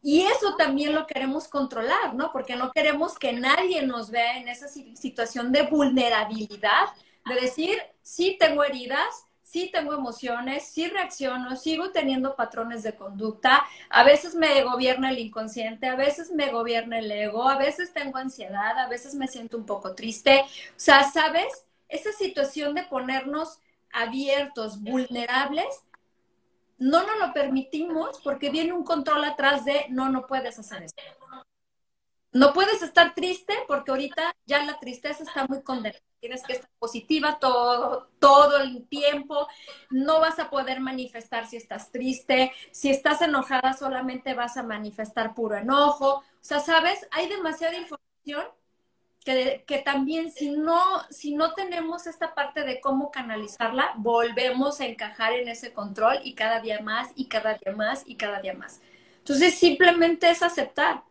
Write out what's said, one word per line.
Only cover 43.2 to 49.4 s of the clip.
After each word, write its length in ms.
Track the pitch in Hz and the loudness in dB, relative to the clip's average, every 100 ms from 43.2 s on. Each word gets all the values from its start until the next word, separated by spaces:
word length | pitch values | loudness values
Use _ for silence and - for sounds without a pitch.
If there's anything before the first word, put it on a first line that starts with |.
enojada, 500 | 339 285 269 262 262 | 2 0 0 0 0
solamente 600 | 262 269 254 254 254 269 | -2 -6 -4 -6 -8 -6
vas 220 | 262 214 269 | -4 -6 -6
a 60 | |
manifestar 720 | 240 208 214 208 214 240 220 | -8 -8 -10 -10 -8 -4 -6
puro 220 | 214 226 208 | -4 -4 -4
enojo. 600 | 220 277 294 294 277 277 | 2 4 4 4 0 0
O 60 | - _ | -6 _
sea, 200 | - 294 | -6 -4
¿sabes? 460 | 294 330 330 392 - | 2 4 4 -2 -4
Hay 180 | 302 359 | -4 -4
demasiada 480 | 392 330 311 330 349 | -4 -6 -4 -4 -4
información 680 | 339 302 _ _ - 285 - _ _ _ _ _ _ _ | -10 -16 _ _ -10 -10 -10 _ _ _ _ _ _ _
que, 400 | - 262 | -2 0